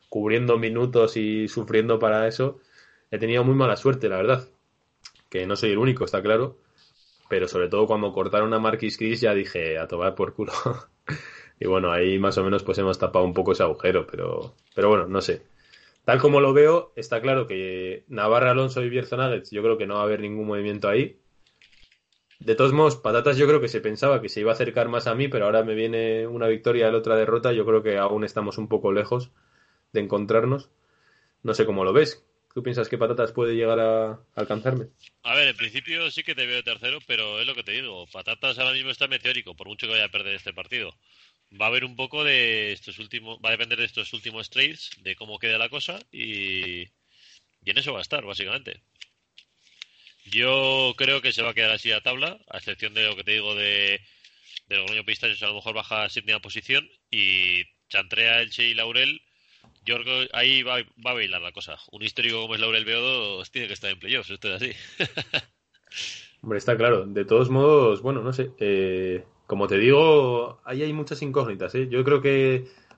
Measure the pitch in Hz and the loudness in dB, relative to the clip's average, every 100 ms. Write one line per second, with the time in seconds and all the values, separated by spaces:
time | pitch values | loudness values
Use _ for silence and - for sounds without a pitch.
0 | _ 107 104 117 123 117 113 113 127 120 | _ -4 0 2 4 2 2 0 2 4
1 | 110 113 107 107 107 - 104 110 113 110 | 4 2 -2 0 -2 -4 0 2 4 2
2 | 113 107 110 113 131 - _ _ _ _ | 4 4 2 0 -2 -4 _ _ _ _
3 | _ 104 113 120 123 135 127 104 139 131 | _ -4 0 4 4 4 4 4 2 2
4 | 107 92 107 127 - _ _ _ _ _ | 0 2 2 2 -2 _ _ _ _ _
5 | - _ _ 92 92 101 110 101 131 127 | -20 _ _ -6 -2 0 2 4 2 2
6 | - 98 104 113 131 - _ _ _ _ | -2 -2 2 2 2 -6 _ _ _ _
7 | _ _ _ 95 90 92 87 101 110 107 | _ _ _ -2 0 0 0 2 2 2
8 | 101 95 95 104 110 110 110 110 110 - | 0 -2 0 2 2 2 2 0 -4 -2
9 | 110 117 123 101 95 90 80 80 82 85 | -2 2 2 2 0 -4 -4 -4 -4 -2
10 | 92 95 90 - 107 - 123 - - _ | -2 -2 -4 -4 -8 -4 -4 -4 -10 _
11 | - - - - - _ 92 95 90 87 | -12 -10 -12 -20 -20 _ 0 2 2 2
12 | 92 95 98 95 95 98 - 92 95 92 | 2 2 0 0 0 0 0 0 0 0
13 | 90 92 90 87 92 90 90 76 92 90 | 0 2 2 2 0 2 2 2 0 0
14 | 76 - - 82 85 - _ - 101 104 | -2 -6 -6 -6 -8 -16 _ 0 4 4
15 | 87 98 92 - - _ _ - _ _ | 2 -2 -2 -4 -6 _ _ -20 _ _
16 | - 127 143 143 139 135 151 170 - - | 2 4 6 6 6 8 8 6 0 -10
17 | - 117 131 135 117 95 95 92 92 92 | -6 -4 0 0 -2 -6 -6 -6 -6 -8
18 | - 117 107 120 127 127 131 127 120 123 | -10 -2 2 4 6 4 2 -2 -2 -2
19 | 123 127 131 110 - 104 113 110 101 104 | -4 -2 -2 -2 -4 -2 0 0 -2 -2
20 | 104 104 104 107 107 101 104 104 101 110 | 0 0 -4 -6 -4 -4 -4 -2 0 2
21 | 147 - _ _ _ _ _ _ _ _ | 0 -6 _ _ _ _ _ _ _ _
22 | _ _ _ _ 113 110 131 147 151 127 | _ _ _ _ 0 4 6 6 4 4
23 | 110 117 143 135 147 151 120 107 107 107 | 0 2 4 4 6 6 2 -2 -4 0
24 | 139 131 107 110 107 110 117 117 117 120 | 2 2 0 -2 0 2 0 0 0 0
25 | 117 113 139 127 104 110 110 110 113 113 | -2 -2 -2 0 2 4 2 0 0 0
26 | 113 110 113 120 113 110 123 120 113 113 | 0 -2 -2 0 0 2 2 4 4 4
27 | 113 110 107 113 123 117 107 110 107 98 | 4 4 4 2 2 2 4 4 4 2
28 | 101 107 107 110 104 107 104 107 101 101 | 2 0 -2 -4 -4 -6 -2 0 2 0
29 | 107 123 127 _ _ _ _ _ _ 110 | 0 -2 -4 _ _ _ _ _ _ -4
30 | 101 104 104 110 120 131 - _ _ _ | -2 -2 2 2 2 -2 -4 _ _ _
31 | _ _ _ _ 113 110 110 98 95 127 | _ _ _ _ -4 0 2 2 4 4
32 | 151 - _ _ _ 127 123 123 110 120 | 2 -2 _ _ _ -8 -6 -4 -4 -2
33 | 117 120 113 - 117 117 113 113 113 110 | -2 0 -2 0 0 0 2 2 2 2
34 | 110 110 _ - 104 107 127 127 - _ | 0 -6 _ -8 -4 -2 -2 -4 -6 _
35 | - _ 120 135 139 113 113 120 - 165 | -20 _ 0 2 2 2 -6 -6 -6 -4
36 | 165 160 165 139 123 123 120 110 123 147 | -4 -6 -6 -4 -4 -4 -4 -6 -6 -6
37 | - 117 107 107 123 123 117 113 131 90 | -4 -4 -2 -4 -4 -6 -6 -6 -8 -12
38 | 87 95 101 113 135 120 131 131 131 123 | -14 -12 -8 -4 -4 -2 -2 -2 -4 -4
39 | 139 131 123 123 101 85 95 107 113 110 | -4 -2 -2 -4 -6 -14 -16 -10 -2 0
40 | 104 104 98 98 101 92 92 123 95 - | 0 -4 -6 -8 -10 -12 -8 -8 -8 -12
41 | _ _ _ _ _ 98 110 123 127 123 | _ _ _ _ _ -4 -2 0 -2 -8
42 | 131 147 147 131 117 110 104 95 - 104 | -8 -2 2 4 4 2 -2 -6 -12 -18
43 | 110 120 110 113 113 113 117 117 117 - | -14 -12 -12 -8 -4 -2 -4 -4 -6 -6
44 | 104 120 113 110 110 135 143 160 - - | -10 -12 -12 -12 -8 -2 -2 -2 -14 -14
45 | 92 92 110 107 117 110 117 143 151 185 | -12 -12 -14 -6 -4 -2 -4 -6 -10 -12
46 | - 123 113 104 98 95 90 87 87 _ | -16 -12 -10 -8 -6 -6 -6 -10 -12 _
47 | _ _ _ - _ _ 98 113 139 110 | _ _ _ -20 _ _ -4 -4 -4 -6
48 | - 147 104 98 95 127 - - _ _ | -6 -6 -6 -8 -6 -6 -8 -16 _ _
49 | - _ _ _ _ _ _ _ - _ | -20 _ _ _ _ _ _ _ -20 _
50 | - _ 101 104 123 135 135 135 127 120 | -20 _ -6 0 2 2 0 0 -2 0
51 | 131 139 127 113 117 113 110 107 117 107 | 0 0 -2 -2 -2 0 0 0 -2 -2
52 | 123 127 156 196 _ 92 - 95 107 107 | -2 -4 -6 -8 _ -12 -10 -8 -6 -2
53 | 107 98 98 107 104 104 101 101 101 98 | -2 -2 -2 -2 -2 -2 0 2 0 -2
54 | 101 _ - _ _ - - 98 95 107 | -6 _ -20 _ _ -20 -8 -6 -4 -6
55 | 104 107 117 104 104 104 110 110 - 107 | -4 -4 -4 -4 -6 -6 -8 -8 -6 -4
56 | 104 - 104 107 104 110 - 135 - _ | -4 -6 -4 -6 -6 -14 -4 -4 -4 _
57 | _ 110 98 92 92 90 87 _ _ 101 | _ -2 0 2 0 -2 -4 _ _ -6
58 | 92 107 113 117 113 117 117 113 113 120 | -4 -2 0 0 -2 -2 -2 -2 -2 -2
59 | 135 151 _ _ _ _ _ _ - 120 | -2 -4 _ _ _ _ _ _ -6 -6
60 | 120 131 127 117 127 135 127 123 113 _ | -2 -4 -4 0 2 2 0 -4 -6 _
61 | 117 120 101 92 87 101 - 73 - 104 | -6 -4 -4 -4 -8 -12 -16 -16 -18 -10
62 | 107 - 117 113 110 110 110 113 110 117 | -8 -2 -2 -2 -6 -4 -2 -2 -2 -2
63 | 127 127 104 95 92 127 110 98 101 92 | -2 -4 -4 -8 -10 -10 -10 -8 -10 -10
64 | 95 127 98 98 104 92 127 - - - | -4 -6 -6 -10 -8 -6 -8 -10 -16 -8
65 | 165 - - - - _ _ _ _ - | -8 -8 -8 -8 -8 _ _ _ _ -12
66 | - - - _ 110 104 - 113 117 110 | -12 -14 -20 _ -6 -4 0 2 4 2
67 | 95 101 101 113 123 131 143 147 117 98 | 0 -4 4 4 4 4 6 6 6 2
68 | 123 135 117 127 131 - 104 98 95 92 | -2 -4 -4 -4 -6 -4 0 0 0 -2
69 | 92 90 - _ - 101 101 101 120 143 | -4 -6 -8 _ -8 -4 0 4 6 6
70 | 160 151 127 120 120 - - 131 151 151 | 8 6 4 0 -4 -10 -10 -6 -4 -4
71 | 143 147 143 139 120 98 92 127 131 123 | -6 -8 -4 -2 -2 -4 -6 -4 -2 0
72 | 135 143 139 139 135 127 127 - _ | 2 4 4 4 4 0 -4 -16 _